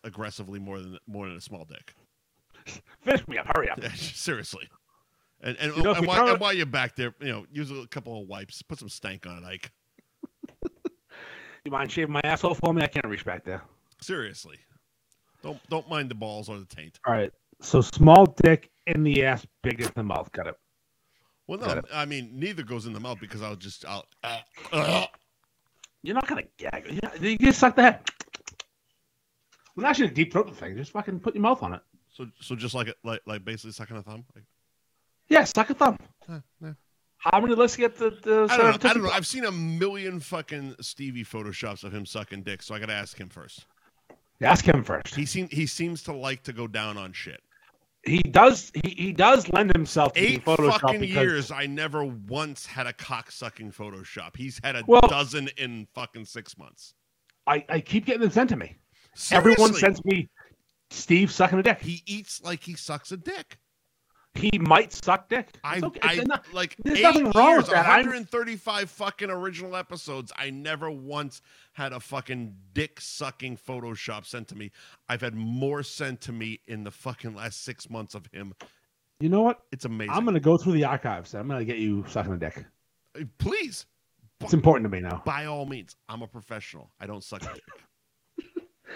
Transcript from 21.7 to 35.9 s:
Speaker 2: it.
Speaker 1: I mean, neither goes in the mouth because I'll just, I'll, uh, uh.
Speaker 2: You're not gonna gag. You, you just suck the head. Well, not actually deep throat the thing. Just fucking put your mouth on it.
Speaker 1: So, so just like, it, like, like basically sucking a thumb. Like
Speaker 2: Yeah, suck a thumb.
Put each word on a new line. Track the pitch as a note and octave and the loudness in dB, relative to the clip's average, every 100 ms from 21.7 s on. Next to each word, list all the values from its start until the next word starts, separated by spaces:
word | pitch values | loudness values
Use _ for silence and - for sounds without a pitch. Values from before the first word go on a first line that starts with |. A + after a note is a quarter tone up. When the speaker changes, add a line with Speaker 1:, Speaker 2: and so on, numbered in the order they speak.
| D#3+ | -4
Speaker 2:
it. | - | -6
Speaker 1:
I | D3+ | -6
mean, | D3 C#3+ A#2+ | -6 -6 -10
neither | B2+ F3+ F3+ | -8 -8 -8
goes | A#2+ A#2+ A2+ | -8 -8 -8
in | |
the | G#2+ | -10
mouth | A#2+ A#2 | -10 -12
because | G#2 A2 | -12 -10
I'll | G#2+ G#2 | -10 -10
just, | F#2+ - | -14 -16
I'll, | D2+ G2 - _ | -12 -12 -12 _
uh, | A#2 A#2 - - - | -12 -12 -14 -20 -6
uh. | D#3+ D3+ F3+ F#3 - _ _ _ _ _ _ - _ | -2 0 0 -2 -10 _ _ _ _ _ _ -20 _
Speaker 2:
You're | - | -4
not | A3+ B3+ | -4 -2
gonna | C#4+ - _ | -6 -10 _
gag. | - - - E3 G#3+ D#3+ | -12 -10 -10 -8 -8 -4
You, | F#3 | -2
you | A3 | 4
just | C4+ - | 4 6
suck | B3+ | 6
the | - | 8
head. | B3 - - - - - - - - _ _ _ _ _ _ _ _ _ _ | 8 6 -6 -10 -18 -18 -20 -20 -20 _ _ _ _ _ _ _ _ _ _
Well, | - | -2
not | B3+ | 0
actually | C#4 A3 | 2 2
deep | B2+ E3 | 2 0
throat | F3+ G#3+ | 2 -2
the | |
thing. | - - G2 | -4 -12 -10
Just | D3 | -8
fucking | G#3 G3+ F#3 | -8 -8 -6
put | A3+ | -6
your | - | 0
mouth | G#3+ B3+ | 2 2
on | F2 | -2
it. | F2+ - _ _ | -8 -14 _ _
Speaker 1:
So, | _ B2 _ | _ -18 _
so | - | -10
just | B2 A#2+ | -8 -6
like, | B2+ A#2 | -4 -6
it, | - | -6
like, | A#2 A2 - | -10 -10 -8
like | G#2+ | -10
basically | F#2+ A2 A2+ | -10 -12 -12
sucking | G#2 G#2+ A2+ | -16 -14 -14
a | |
thumb. | G2+ A2 B2 | -14 -18 -20
Like | - G#2+ _ _ _ _ _ _ _ _ | -20 _ _ _ _ _ _ _ _ _
Speaker 2:
Yeah, | D#4 | 4
suck | - - - | 6 2 2
a | |
thumb. | C#4 C#4+ | 4 4